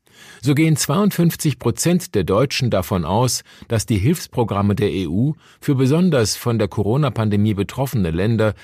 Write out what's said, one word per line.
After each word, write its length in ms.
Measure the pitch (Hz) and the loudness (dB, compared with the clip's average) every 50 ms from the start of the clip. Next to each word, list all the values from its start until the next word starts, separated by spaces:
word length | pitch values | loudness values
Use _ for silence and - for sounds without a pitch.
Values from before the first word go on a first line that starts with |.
| _ _ _ - - - - - | _ _ _ -20 -20 -20 -20 -6
So 140 | - 143 143 | -2 0 2
gehen 220 | 135 160 160 156 - | 2 2 2 2 0
zweiundfünfzig 840 | - - 147 190 214 202 - - 175 165 - - - 156 123 - | 0 0 0 2 2 2 2 2 0 0 0 0 -2 -2 -2 -2
Prozent 560 | - 120 113 - - 165 175 180 - - - | -2 -4 -2 0 0 0 0 0 -2 -2 -2
der 80 | 104 90 | -2 0
Deutschen 460 | - 95 104 139 - - 143 127 117 | 0 2 0 0 0 -2 -2 -2 0
davon 360 | 104 98 90 - 107 90 82 | 0 -2 -2 -2 -2 -2 -2
aus, 380 | 73 95 110 127 123 - - - - - - - - | 0 0 0 0 0 -2 -4 -8 -12 -20 -20 -8 -4
dass 180 | 117 110 - | -4 -4 -2
die 120 | - 120 98 | 0 0 0
Hilfsprogramme 760 | 92 135 180 - - - - - 117 104 107 98 101 101 104 | 2 0 0 -2 -4 -6 -4 -4 -2 -2 0 0 0 0 2
der 160 | 95 104 95 | 0 0 0
E 160 | 71 95 95 76 | 0 -2 -2 -2
U 260 | 80 101 127 151 156 - _ - - _ | 0 0 0 0 -2 -4 _ -20 -20 _
für 140 | - - 143 | -2 -2 0
besonders 640 | 127 135 127 147 165 185 185 156 127 110 - - - | 2 2 2 4 4 2 2 2 2 2 0 -2 -4
von 200 | - 120 117 110 | -2 -2 0 0
der 120 | 107 98 | 0 -2
Corona-Pandemie 840 | - - 98 98 117 143 151 127 107 120 110 107 104 101 104 110 104 | -2 -2 0 0 0 0 0 0 0 0 0 0 2 2 2 2 0
betroffene 580 | 98 101 - - - 135 131 - 110 92 82 | 0 -2 -4 -4 -4 -4 -4 -2 -2 -2 0
Länder 440 | 78 87 95 110 117 104 110 107 98 - | 0 0 0 0 2 2 2 0 0 -4